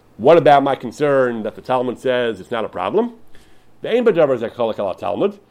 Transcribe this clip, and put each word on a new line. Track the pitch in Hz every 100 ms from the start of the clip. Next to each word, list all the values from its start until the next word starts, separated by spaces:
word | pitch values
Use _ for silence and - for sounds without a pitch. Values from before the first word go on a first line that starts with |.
| _ -
What | 117 170
about | 147 143
my | 139 135
concern | 120 - 147 139 127 117
that | 107 98
the |
Talmud | - 127 127 110
says | 127 123 120 95
it's | -
not | 117
a | 101
problem? | - 92 165 233 - - - - - - -
The | 147
Ein | 233
b'davar | 233 170 147 127
zeh | 110
cholek | - 117 104
al | 98
Talmud. | 87 95 101 196 202 _